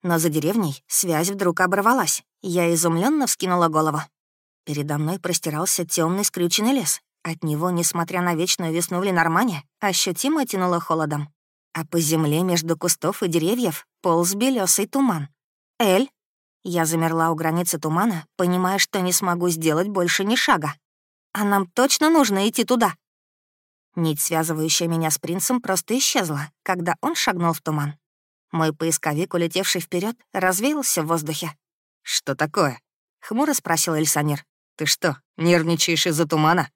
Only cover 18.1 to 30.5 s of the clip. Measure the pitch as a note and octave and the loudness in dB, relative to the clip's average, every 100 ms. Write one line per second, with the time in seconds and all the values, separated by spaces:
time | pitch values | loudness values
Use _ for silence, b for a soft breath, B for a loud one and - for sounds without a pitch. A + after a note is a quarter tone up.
18.1 | F3 - - F3+ F3+ F#3 G3 - G3+ F3+ | -2 -8 -2 0 2 0 0 -2 0 0
19.1 | F3+ F#3+ F3 F3 D#3+ D#3+ D#3 G3 G3 F3 | 0 0 0 0 0 0 2 0 0 0
20.1 | - G3 B3+ - G3+ D3 D3 _ _ _ | 0 0 0 2 2 0 -10 _ _ _
21.1 | _ _ G3 G#3 G3+ F#3 - C4+ - D#4 | _ _ -2 0 0 0 0 2 4 4
22.1 | E4 B3 G3 G3+ - A3+ B3 G#3+ - _ | 4 4 2 0 0 0 2 2 0 _
23.1 | _ _ _ _ _ _ _ _ - D#3+ | _ _ _ _ _ _ _ _ -2 -2
24.1 | D3+ - E3 D#3+ D#3 D#3+ - E3+ E3 D#3+ | 0 -2 -2 -2 -2 0 0 0 0 0
25.1 | D3+ D#3+ F3+ - B3+ A#3+ F#3+ - A#3+ - | -2 -4 -4 -2 -2 -2 -4 -2 -2 0
26.1 | C#4 F3 C#3+ D3 _ - F3+ E3+ D#3+ C#4+ | 0 -2 -4 -6 _ -6 -2 -2 -2 -2
27.1 | E4+ - F#3 E3+ D#3 - D3+ D3 D3 _ | 0 -2 0 0 0 -4 -2 -4 -8 _
28.1 | _ _ _ _ E3 D#3+ D#3 E3 D#3+ D#3+ | _ _ _ _ -2 -2 0 -2 -2 -2
29.1 | D3 F3+ F3 E3+ F3+ G3 F#3 E3+ F3+ G3+ | -2 -2 -2 -2 -2 -2 -4 -2 -4 -4
30.1 | A#3+ _ G3 F#3 | -6 _ 0 0